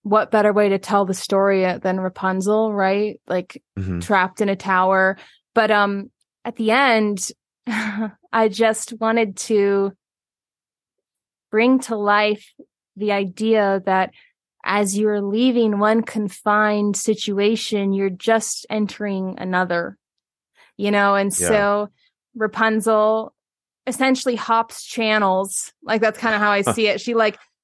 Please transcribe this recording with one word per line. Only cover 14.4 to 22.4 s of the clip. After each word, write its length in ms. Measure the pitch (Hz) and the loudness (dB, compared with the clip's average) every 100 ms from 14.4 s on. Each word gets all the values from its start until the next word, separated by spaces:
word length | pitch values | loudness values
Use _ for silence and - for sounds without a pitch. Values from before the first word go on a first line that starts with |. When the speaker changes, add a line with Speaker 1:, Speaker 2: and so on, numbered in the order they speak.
| _ _ | _ _
Speaker 1:
as 340 | - 208 196 202 | -2 0 0 0
you're 220 | 214 208 | 0 0
leaving 560 | 202 214 262 240 220 202 | -2 0 2 2 2 2
one 240 | 208 226 | 2 2
confined 960 | 220 - 202 - 214 208 214 208 208 196 | 0 -4 -6 -4 0 2 2 0 -2 -2
situation, 960 | - 214 214 196 208 226 - 208 196 | -2 -2 -4 0 0 0 -2 -2 0
you're 180 | 196 196 | 0 -2
just 560 | 180 226 226 - - - | -2 0 0 0 -10 -6
entering 680 | 214 208 - 208 190 185 - | -4 -4 -6 -6 -4 -6 -8
another, 580 | 185 185 180 170 170 - _ _ _ _ _ _ _ - | -2 -2 0 -2 -6 -10 _ _ _ _ _ _ _ -4
you 140 | 208 | 0
know? 240 | 202 202 | 2 4
And 160 | 196 196 | 2 0
Speaker 2:
Yeah. 180 | - 180 | 0 2
Speaker 1:
so 400 | 208 202 208 208 _ _ _ _ | 2 2 0 -4 _ _ _ _
Rapunzel 1000 | 226 | -6